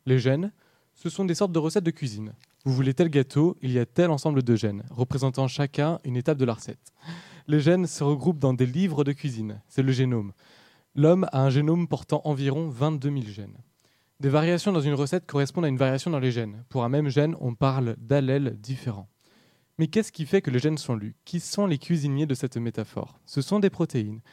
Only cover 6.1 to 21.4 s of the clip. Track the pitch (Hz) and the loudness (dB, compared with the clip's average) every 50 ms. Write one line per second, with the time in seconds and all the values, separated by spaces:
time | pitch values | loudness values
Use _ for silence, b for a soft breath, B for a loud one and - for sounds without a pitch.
6.1 | 120 123 120 165 156 135 131 120 110 - - - - - _ - B B B 165 | -4 -2 -2 0 0 0 0 0 -2 -4 -8 -14 -16 -16 _ -20 B B B -18
7.1 | 170 175 B B B B B - 151 151 135 160 180 185 180 156 - - 147 143 | -18 -18 B B B B B 0 2 4 4 4 4 4 2 -2 -4 -2 0 0
8.1 | 147 135 123 175 170 143 143 135 127 120 127 123 123 170 196 180 147 147 143 143 | 0 2 0 0 0 2 2 0 2 2 0 0 2 0 0 0 0 0 0 0
9.1 | 143 - - 143 120 110 110 107 104 107 - _ - 139 131 135 131 123 131 127 | -2 -4 -6 -6 -6 -6 -8 -8 -10 -14 -18 _ -2 0 0 2 2 2 0 0
10.1 | 123 113 101 98 - b b b b b b b b b b b - 139 147 160 | 0 -2 -4 -6 -10 b b b b b b b b b b b 0 4 6 6
11.1 | 180 190 185 - - 131 135 139 127 143 147 156 165 175 170 - - - - - | 6 6 4 2 2 2 4 4 4 4 4 4 2 2 0 0 -2 -4 -2 -2
12.1 | 151 147 - 151 147 131 139 139 131 156 165 156 120 113 143 156 156 139 127 147 | -2 -2 0 -2 -2 0 0 -2 -2 -2 -4 -6 -4 -2 0 0 0 -2 -2 -2
13.1 | 143 135 117 104 98 107 101 101 101 110 - _ _ _ _ _ _ _ _ _ | -2 -4 -6 -6 -10 -12 -14 -14 -16 -20 -20 _ _ _ _ _ _ _ _ _
14.1 | _ - 139 139 135 151 160 170 175 170 - 208 190 160 139 147 147 135 143 139 | _ -4 0 2 2 4 4 2 2 2 2 2 2 2 2 2 2 0 0 0
15.1 | 180 180 - - - 143 139 135 - 180 170 147 131 123 135 131 131 135 - 180 | -2 -2 -4 -2 0 0 0 0 0 -2 0 0 2 2 2 2 2 0 -2 -2
16.1 | 160 139 127 127 117 120 113 107 101 113 123 - - 131 117 120 135 147 151 143 | -2 0 0 0 0 -2 -4 -6 -8 -14 -14 -6 -4 -2 0 0 0 0 0 2
17.1 | 127 147 147 160 165 - - 127 117 - 139 135 131 135 127 113 113 - 117 113 | 2 2 2 2 0 -2 -4 -6 -2 0 0 0 2 0 0 -2 -4 -6 -2 0
18.1 | 135 143 135 127 135 143 143 120 107 101 104 123 131 120 - 120 104 98 98 - | 2 2 2 2 2 0 0 -2 -4 -6 -10 -10 -10 -8 -8 -8 -8 -8 -12 -16
19.1 | _ b b b b b b b b b b b b - 160 156 - 220 214 - | _ b b b b b b b b b b b b -4 -2 0 0 -2 -2 -2
20.1 | - - 151 - 196 196 - 151 127 123 143 156 160 147 - - 120 107 101 113 | -6 -10 -2 0 0 0 2 2 0 2 2 0 0 -2 -2 -4 -4 -4 -4 -8
21.1 | - - _ - 170 170 | -12 -14 _ -8 -8 -6